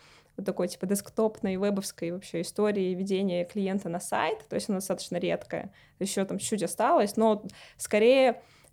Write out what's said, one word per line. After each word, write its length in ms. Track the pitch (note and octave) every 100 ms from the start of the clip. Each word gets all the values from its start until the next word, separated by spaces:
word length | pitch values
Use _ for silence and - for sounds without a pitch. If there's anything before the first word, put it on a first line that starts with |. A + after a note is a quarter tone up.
| - - _ -
вот 80 | G3
такой, 220 | F#3 F#3
типа, 180 | - F#3
десктопной, 720 | G3+ - - A3 A3 G3 F#3
вебовской 540 | G3+ G3 G3 - E3+
вообще 300 | F3+ - E3+
истории 540 | F3 - G#3 G#3 F#3 F3+
ведения 500 | G3 F#3+ G3 F3 F3
клиента 440 | G#3 F#3+ G3 F3
на 100 | F3
сайт, 440 | - A3 D#4+ A4 -
то 60 | -
есть 120 | G3
она 100 | F#3+
достаточно 380 | F#3+ F#3 - F3
редкая, 540 | F3 E3+ - D#3+ - - _ -
еще 260 | G3 G3+ G3
там 120 | F#3+
чуть-чуть 240 | - G#3+
осталось, 520 | F3 - A#3+ E4 G3+ -
но 260 | A3 G#3 - - - -
скорее, 640 | - G#3 A3+ C4+ C4 - - _ -